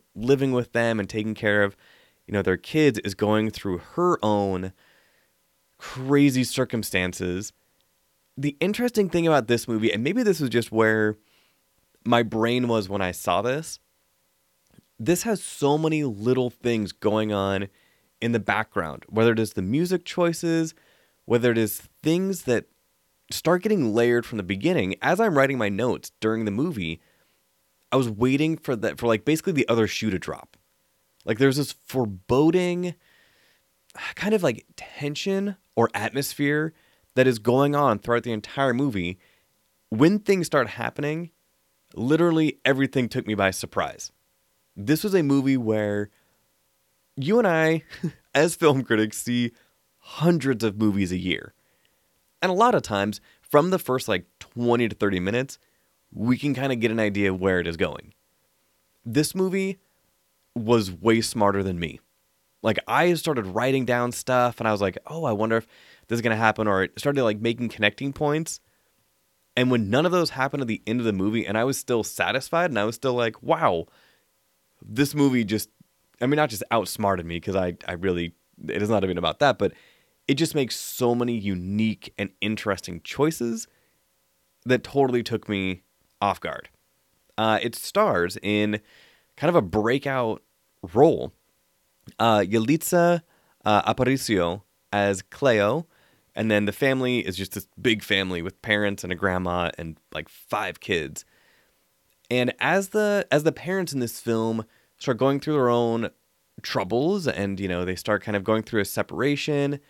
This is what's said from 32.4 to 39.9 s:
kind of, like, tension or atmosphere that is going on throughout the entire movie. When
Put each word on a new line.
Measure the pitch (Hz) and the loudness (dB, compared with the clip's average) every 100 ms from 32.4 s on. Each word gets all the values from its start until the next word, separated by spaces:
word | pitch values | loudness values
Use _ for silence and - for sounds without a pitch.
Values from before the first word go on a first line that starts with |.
| 156 180 180 180 180 165 _ _ _ _ _ _ _ _ _ - - - | 4 2 0 -2 -6 -8 _ _ _ _ _ _ _ _ _ -16 -14 -6
kind | 190 | 0
of, | 214 | 2
like, | 165 120 - - | 2 -2 -8 -20
tension | - - 143 147 196 190 202 196 _ - | -18 -10 -8 -6 -2 -2 -4 -8 _ 0
or | 117 | 2
atmosphere | 101 110 123 135 - 143 151 156 - _ _ _ 127 | 0 -4 -4 -6 -2 0 0 -2 -8 _ _ _ 2
that | 131 | 4
is | 117 | 2
going | 107 127 143 143 | 2 4 4 4
on | 139 104 | 2 2
throughout | - 120 | 0 0
the | 120 | 0
entire | 110 - - 139 | -6 -6 -2 0
movie. | 120 143 101 87 92 _ _ _ _ _ _ | 0 -2 -2 -4 -6 _ _ _ _ _ _
When | - | -6